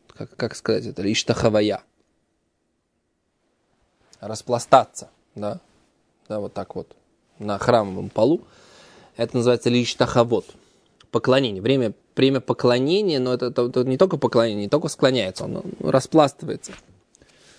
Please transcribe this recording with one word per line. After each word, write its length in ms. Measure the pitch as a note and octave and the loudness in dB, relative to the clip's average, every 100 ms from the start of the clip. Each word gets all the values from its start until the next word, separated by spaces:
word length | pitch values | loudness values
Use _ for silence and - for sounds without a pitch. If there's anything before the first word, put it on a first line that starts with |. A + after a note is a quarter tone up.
| _ | _
Как, 260 | - A#2+ | -18 -16
как 220 | - A#2 - | -8 -8 -6
сказать 280 | - G#2+ A#2 | -2 -2 -2
это? 260 | - G2 | -4 -2
Иштахавая. 720 | A#2 - A#2+ A#2 G#2 G#2 F#2+ - _ _ _ _ _ _ _ _ _ _ _ _ _ _ _ _ _ _ _ _ _ _ _ | -2 0 0 2 2 2 -2 -8 _ _ _ _ _ _ _ _ _ _ _ _ _ _ _ _ _ _ _ _ _ _ _
Распластаться, 920 | G#2 A2 - A#2+ - C3+ A2 - - _ _ - | -12 -10 -4 -4 4 4 4 -6 -20 _ _ -10
да? 240 | G#2 F3 _ _ _ _ _ _ - | -8 -8 _ _ _ _ _ _ -10
Да, 120 | G#2+ | -8
вот 120 | G2+ | -8
так 220 | - G2 | -8 -12
вот, 220 | F#2 - _ _ _ _ - | -12 -14 _ _ _ _ -12
на 180 | G#2 G2+ | -6 -4
храмовом 500 | - A#2+ G2+ F#2+ G2+ | 4 4 4 -4 -6
полу. 340 | - A#2+ F3 - _ - - - - - - | 0 2 0 -4 _ -20 -20 -20 -20 -16 -8
Это 200 | A#2 B2+ | -4 0
называется 340 | A#2 A#2+ A#2+ | 2 2 2
лиштахавот. 760 | B2 A#2 - A#2+ B2+ A#2 G#2+ - - _ _ _ _ _ | 0 0 -2 0 2 2 0 -4 -14 _ _ _ _ _
Поклонение. 500 | A#2 - B2+ C3 F#2+ | -4 0 2 0 -2
Время, 300 | G#2+ C3+ A2+ - _ - | -2 0 0 -6 _ 0
время 240 | C3+ C3+ | 2 2
поклонения, 800 | - B2 B2 B2 C3+ F#3+ G#3 C#3+ | -2 0 2 2 2 0 0 -2
но 120 | B2+ | -2
это, 140 | B2 B2 | -2 -4
это, 200 | B2 A#2+ | -2 -2
это 180 | B2+ | 0
не 120 | B2+ C3 | 0 2
только 200 | F#3+ E3 | 2 2
поклонение, 480 | A#2+ A#2+ A2+ G#2 | 0 2 2 0
не 40 | G2+ | 0
только 200 | D3 D#3 | 0 -2
склоняется, 560 | - C3+ C3 F#2+ - | 0 2 2 -2 -4
он, 140 | - - | -8 -8
он 160 | - - | -10 -8
распластывается. 920 | D#3+ C3+ - D#3+ C#3 - D#3+ - - - _ _ _ _ _ _ _ | 0 0 2 4 4 2 -10 -10 -12 -20 _ _ _ _ _ _ _